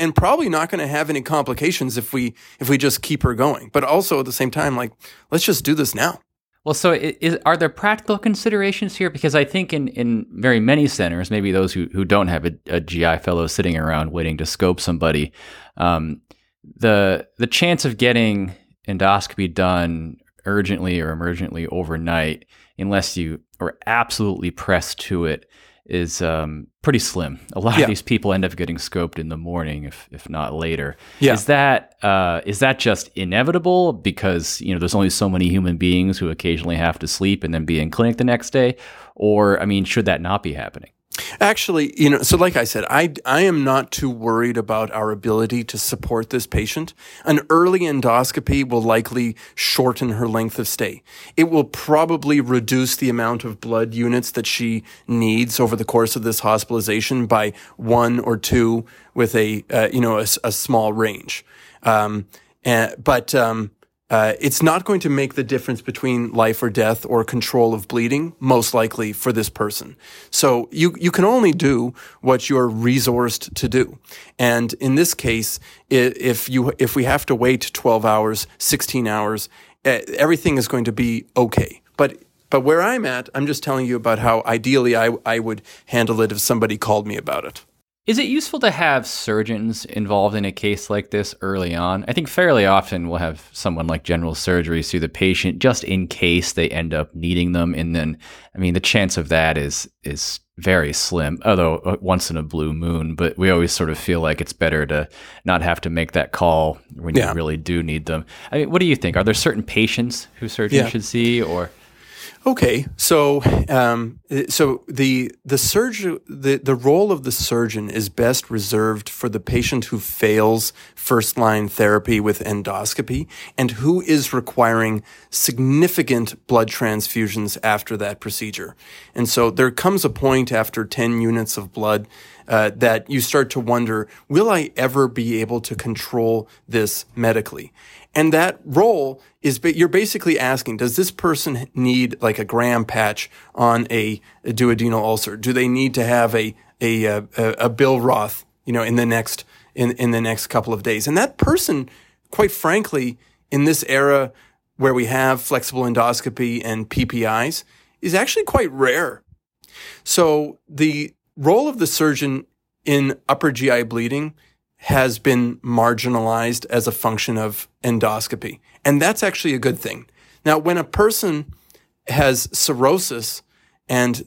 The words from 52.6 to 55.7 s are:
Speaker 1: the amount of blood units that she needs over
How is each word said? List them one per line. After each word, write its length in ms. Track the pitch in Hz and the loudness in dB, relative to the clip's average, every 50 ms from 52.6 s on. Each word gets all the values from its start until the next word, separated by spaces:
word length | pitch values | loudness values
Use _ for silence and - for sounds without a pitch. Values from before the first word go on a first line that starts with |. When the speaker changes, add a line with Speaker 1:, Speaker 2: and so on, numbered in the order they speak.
| 113 110 131 131 131 123 - | 0 2 0 0 0 0 -2
Speaker 1:
the 120 | - 135 127 | -2 0 0
amount 360 | 120 120 117 113 120 117 113 | 0 0 0 -2 -2 -4 -6
of 180 | 120 107 - - | -8 -12 -10 -6
blood 320 | 117 117 113 113 113 113 | -2 0 0 0 0 -2
units 360 | 117 120 120 120 123 123 - - | -2 0 0 0 0 -2 -2 -4
that 140 | 123 113 | -4 -4
she 360 | - - - 120 113 113 113 - - - - _ | -4 -4 -2 -2 -2 -4 -4 -6 -10 -20 -14 _
needs 520 | - 120 117 113 110 110 117 123 120 113 - | -4 -2 0 2 2 2 2 0 0 0 0
over 160 | 123 113 | 0 0